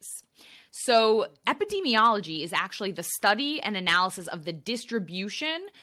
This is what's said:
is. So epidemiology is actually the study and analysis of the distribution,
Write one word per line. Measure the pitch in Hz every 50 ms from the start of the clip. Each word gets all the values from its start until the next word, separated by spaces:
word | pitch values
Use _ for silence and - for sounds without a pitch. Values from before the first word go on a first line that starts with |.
is. | - - - - - _ _ _ - - - - - _
So | - - - - 233 226 226 220 220 220 185 - - _ -
epidemiology | 240 269 277 415 415 415 392 381 269 226 220 220 233 220 208 175 160 160 156 143
is | 170
actually | - 160 180 190 - - 214 190
the | 175 170
study | 170 - - - - 202 208 220 277 285 302 302
and | - 208 208
analysis | 190 185 175 170 180 185 185 - 196 170 -
of | - 175 151
the | 175
distribution, | 165 151 - - 240 233 - - 233 226 180 156 175 185 196 208 - - 302 311 320 339 381 403 _ -